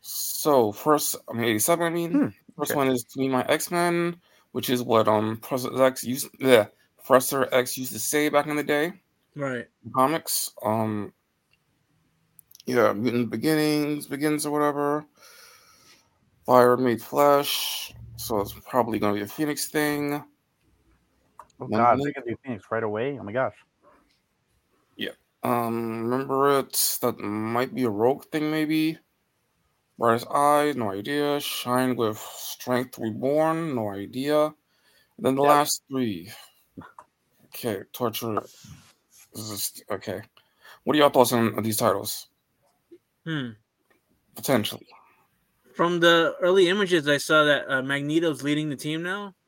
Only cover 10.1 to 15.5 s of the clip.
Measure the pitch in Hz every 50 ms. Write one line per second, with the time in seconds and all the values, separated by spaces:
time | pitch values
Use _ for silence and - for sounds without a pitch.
10.1 | 160 160 - - - - - - _ - - 104 107 113 110 110 107 104 101 -
11.1 | _ _ _ _ _ _ _ _ _ _ _ _ _ _ _ _ _ _ _ _
12.1 | _ _ _ _ _ - _ _ _ - - - 127 123 110 107 101 101 113 127
13.1 | 113 120 120 110 113 113 113 156 156 151 151 151 151 151 147 147 151 147 - -
14.1 | 139 135 147 151 151 147 147 151 147 147 147 147 143 143 147 143 147 151 151 _
15.1 | _ _ - - - - - -